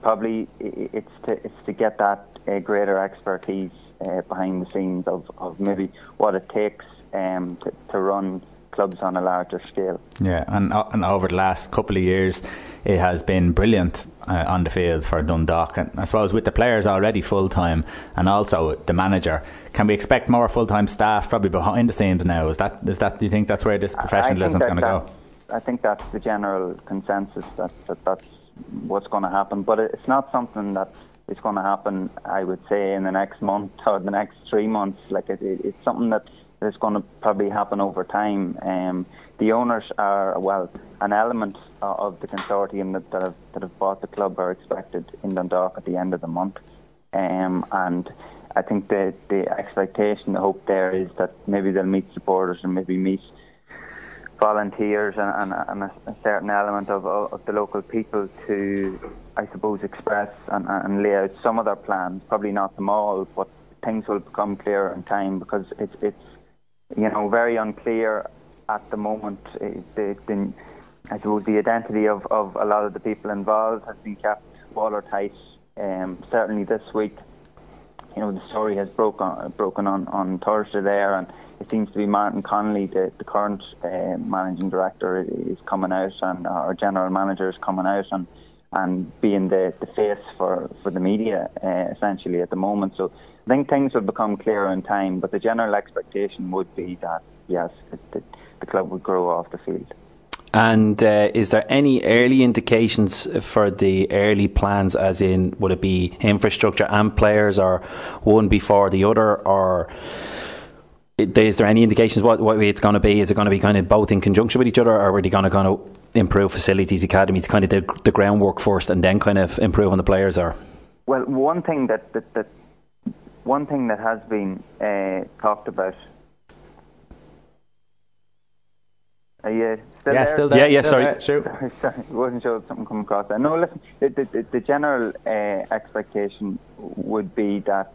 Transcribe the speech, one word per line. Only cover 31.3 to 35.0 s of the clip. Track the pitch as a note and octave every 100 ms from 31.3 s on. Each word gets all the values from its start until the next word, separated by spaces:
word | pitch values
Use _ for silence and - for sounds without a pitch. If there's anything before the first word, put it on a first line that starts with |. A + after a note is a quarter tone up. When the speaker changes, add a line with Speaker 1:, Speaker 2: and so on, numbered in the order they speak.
| G2+
Speaker 1:
gonna | G#2+ G2+
happen, | F#2+ G2 - G2 F#2+ - -
I | F#2
would | F#2 F#2 -
say, | G2+ G2 G2
in |
the | F#2+
next | F#2+ G2 -
month | G2+ G2+ G2+ - -
or | G2+
the | F#2+
next | G2+ G#2 - -
three | A2 G#2+
months. | A2 G2 F#2+